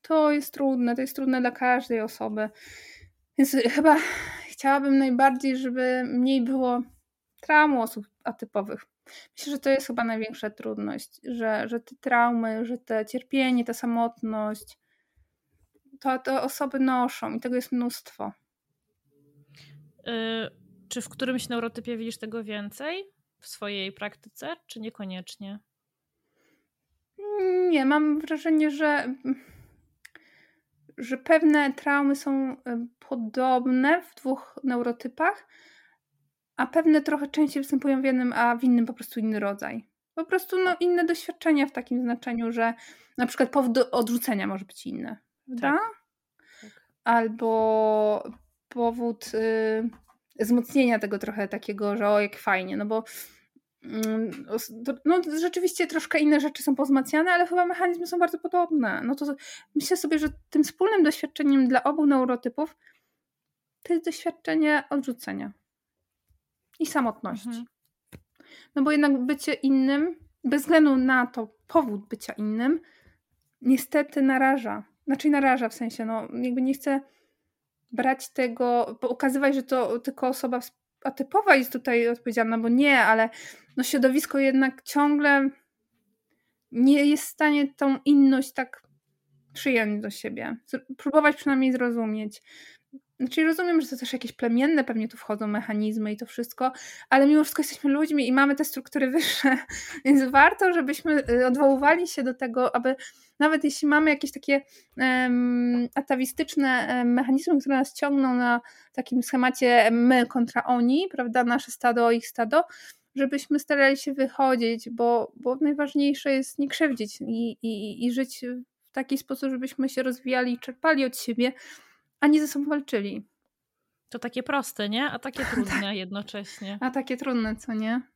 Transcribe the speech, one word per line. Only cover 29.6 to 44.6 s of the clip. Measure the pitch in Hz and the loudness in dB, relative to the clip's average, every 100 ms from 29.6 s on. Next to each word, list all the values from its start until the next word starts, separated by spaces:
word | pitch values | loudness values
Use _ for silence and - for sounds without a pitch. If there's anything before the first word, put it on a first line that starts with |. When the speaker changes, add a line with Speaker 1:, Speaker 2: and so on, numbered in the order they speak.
| - _ _ _ - - _ _ _ _ _ _ _ - | -20 _ _ _ -20 -20 _ _ _ _ _ _ _ -16
Speaker 1:
że | 240 262 | -8 -8
pewne | - 320 311 294 277 | 2 4 6 4 2
traumy | 277 294 285 277 277 | -2 -2 2 2 0
są, | 285 269 262 | -2 -2 -4
y, | 254 254 233 240 _ - | -6 -8 -8 -8 _ -10
podobne | 254 220 254 254 254 254 254 277 349 | -8 -6 -2 2 2 2 2 2 2
w | 359 | -2
dwóch | - 262 262 - - | -8 -4 -4 -6 -8
neurotypach, | 269 240 240 233 240 - 330 415 _ _ _ _ _ _ _ _ _ _ _ - | -4 -2 -2 -4 -10 -2 -2 -2 _ _ _ _ _ _ _ _ _ _ _ -6
a | 262 | 0
pewne | 330 320 311 | 2 4 4
trochę | 294 294 285 | 2 -4 -2
częściej | - 294 285 | 0 0 0
występują | 277 269 277 262 | -2 -2 0 0
w | |
jednym, | 269 254 247 | 0 0 0
a | 226 240 240 | 0 0 2
w | |
innym | 254 240 233 | 4 4 2
po | |
prostu | 240 240 240 | -4 -10 -6
inny | 220 214 | -4 -2
rodzaj. | 202 202 - 226 - _ _ | -4 -6 -8 -10 -14 _ _
Po | - | -10
prostu, | 330 370 370 370 | -2 -2 -2 -2
no, | 370 349 | 0 0
inne | 349 349 | 0 2
doświadczenia | 339 330 - - 330 294 277 | 0 -2 -6 -4 0 2 0
w | |
takim | - 247 247 | -4 -6 -4
znaczeniu, | 247 254 254 233 226 | -2 -4 -6 -4 -4
że | 233 226 233 - - _ - | -2 -2 -2 -16 -20 _ -4
na | 247 | -4
przykład | - 247 | 0 0
powód | 285 254 | 2 2
do | 240 247 | 2 2
odrzucenia | 247 220 240 262 208 196 | 0 -2 -2 -2 -4 -4
może | 196 | -8